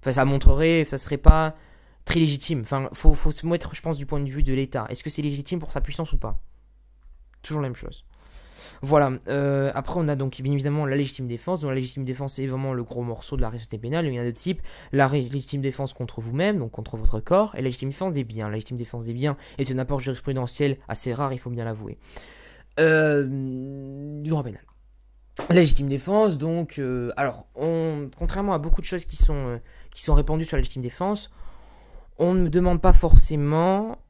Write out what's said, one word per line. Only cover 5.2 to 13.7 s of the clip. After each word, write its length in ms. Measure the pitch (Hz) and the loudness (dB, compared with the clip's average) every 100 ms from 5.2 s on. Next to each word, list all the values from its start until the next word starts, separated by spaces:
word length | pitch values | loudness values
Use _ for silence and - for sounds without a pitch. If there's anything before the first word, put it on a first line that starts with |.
légitime 360 | 147 143 143 180 | -4 -6 -6 -8
pour 140 | 156 | -6
sa 80 | 143 | -4
puissance 320 | - 139 160 | -4 -4 0
ou 60 | - | 0
pas ? 220 | 113 - - - _ _ _ _ - - - _ | 2 -2 -4 -20 _ _ _ _ -20 -20 -20 _
Toujours 200 | - 151 | -8 -6
la 60 | 135 | -6
même 80 | 120 | -8
chose. 280 | - - - - - - - - - - | -14 -16 -20 -20 -20 -20 -20 -20 -20 -14
Voilà, 300 | 135 151 139 127 - | 2 2 2 -2 -4
euh, 420 | 139 139 139 139 | -2 -2 0 -2
après 220 | - 135 180 | -4 -6 -4
on 100 | 156 | -2
a 80 | 143 | -2
donc 240 | 135 - | -6 -6
bien 120 | 131 | -4
évidemment 340 | 143 139 147 143 | -2 -2 -2 -2
la 100 | 139 | -2
légitime 300 | 135 - 127 | -4 -6 -10
défense. 340 | 117 - 180 | -8 -6 -6
Donc 100 | 147 | -4
la 40 | |
légitime 300 | 131 127 139 | -4 -6 -8
défense 300 | 127 127 139 | -8 -6 -8
c'est 120 | - 135 | -6 -6
vraiment 260 | 131 135 | -4 -6
le 100 | 127 | -6
gros 200 | 120 120 | -8 -8
morceau 340 | 120 113 - 135 | -8 -10 -8 -2
de 60 | |
la 80 | 117 | -2
responsabilité 280 | 117 110 | -4 -10